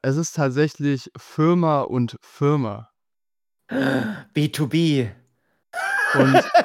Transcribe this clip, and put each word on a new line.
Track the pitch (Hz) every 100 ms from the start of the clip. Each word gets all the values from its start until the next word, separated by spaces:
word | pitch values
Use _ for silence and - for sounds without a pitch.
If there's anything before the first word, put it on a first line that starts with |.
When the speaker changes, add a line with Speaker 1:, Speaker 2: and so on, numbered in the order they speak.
Speaker 1:
es | 131 147
ist | 165
tatsächlich | 156 139 127 151 - 143 135 - -
Firma | - - 156 175 165 143
und | - 123 120 -
Firma. | - - 143 147 110 104 113 _ _ _ _ _ _ _ _
Speaker 2:
<gasps> | 254 269 269 226 180 -
B | 151 147
two | - 139
B. | 160 165 139 110 - _ _ _ _ _ 719 - - - -
Speaker 1:
Und | 269 311 - 359